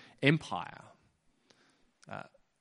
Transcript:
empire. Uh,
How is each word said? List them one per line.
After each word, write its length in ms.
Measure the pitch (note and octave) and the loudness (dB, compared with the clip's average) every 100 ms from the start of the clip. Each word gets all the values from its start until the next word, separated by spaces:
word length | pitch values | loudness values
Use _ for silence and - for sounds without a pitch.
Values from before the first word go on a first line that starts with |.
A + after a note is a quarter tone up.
| - - | -18 2
empire. 600 | C3+ D#3+ - F#2 - - - - - _ - _ - - - - - _ - | 4 4 4 -2 -2 -6 -12 -18 -20 _ -20 _ -20 -20 -20 -20 -20 _ -10
Uh, 120 | G2+ - - _ _ | -8 -8 -14 _ _